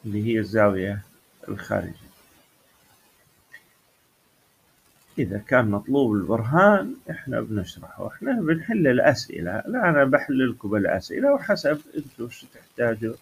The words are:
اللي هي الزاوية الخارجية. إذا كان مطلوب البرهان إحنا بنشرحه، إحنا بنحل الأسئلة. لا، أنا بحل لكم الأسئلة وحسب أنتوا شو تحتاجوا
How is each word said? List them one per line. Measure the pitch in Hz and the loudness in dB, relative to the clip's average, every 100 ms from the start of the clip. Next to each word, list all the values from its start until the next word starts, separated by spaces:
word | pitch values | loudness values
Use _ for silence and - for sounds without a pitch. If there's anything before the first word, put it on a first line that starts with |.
اللي | 113 104 110 | -4 -4 0
هي | 110 | -2
الزاوية | 98 110 104 95 95 101 - _ _ _ - | 0 2 4 2 -4 -6 -12 _ _ _ -12
الخارجية. | 101 - 101 87 82 - _ _ _ _ _ _ _ _ _ _ _ _ _ _ - _ _ _ _ _ _ _ _ _ _ _ _ _ _ _ - | -12 -4 -4 -4 -12 -20 _ _ _ _ _ _ _ _ _ _ _ _ _ _ -20 _ _ _ _ _ _ _ _ _ _ _ _ _ _ _ -4
إذا | 110 101 | -4 -4
كان | - 127 110 | 2 2 4
مطلوب | 104 - 139 127 | 0 0 2 2
البرهان | 104 90 113 113 160 202 202 196 - - | 2 0 0 2 4 6 4 0 -10 -12
إحنا | - - 113 | -12 -6 -6
بنشرحه، | 113 107 85 - - - 98 | -4 -4 -6 -12 -18 -12 -12
إحنا | - - 240 | -8 -4 -2
بنحل | 160 160 - - 147 | 0 -2 -2 2 4
الأسئلة. | 123 147 131 - - 85 104 - | 6 4 2 -6 -8 -6 -6 -6
لا، | 247 185 | -2 2
أنا | 147 | 4
بحل | 135 139 - 131 131 | 4 2 2 0 0
لكم | - 104 104 | -2 -2 0
الأسئلة | 98 92 - - 277 | 0 -2 -4 -2 2
وحسب | 277 269 208 - 302 - 170 | 0 0 -2 0 -2 -6 -12
أنتوا | 139 - 120 | -12 -12 -12
شو | - - | -12 -20
تحتاجوا | 117 _ - 120 110 113 - | -20 _ -2 -2 0 -6 -8